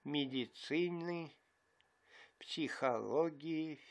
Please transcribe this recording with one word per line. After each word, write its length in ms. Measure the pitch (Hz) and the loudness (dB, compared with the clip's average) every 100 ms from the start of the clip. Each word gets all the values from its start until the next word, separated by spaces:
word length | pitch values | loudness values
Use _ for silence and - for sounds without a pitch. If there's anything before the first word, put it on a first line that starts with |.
медицины, 1300 | 143 147 139 131 113 - - 151 175 170 170 170 160 - _ _ _ _ _ _ _ - - - | -2 0 2 0 -2 -4 -2 2 2 0 -2 -4 -6 -12 _ _ _ _ _ _ _ -20 -20 -16
психологии, 1400 | - - 143 - 135 113 107 135 165 143 156 156 160 147 - | -8 -2 -2 2 2 2 2 2 2 0 -4 -2 -2 -6 -10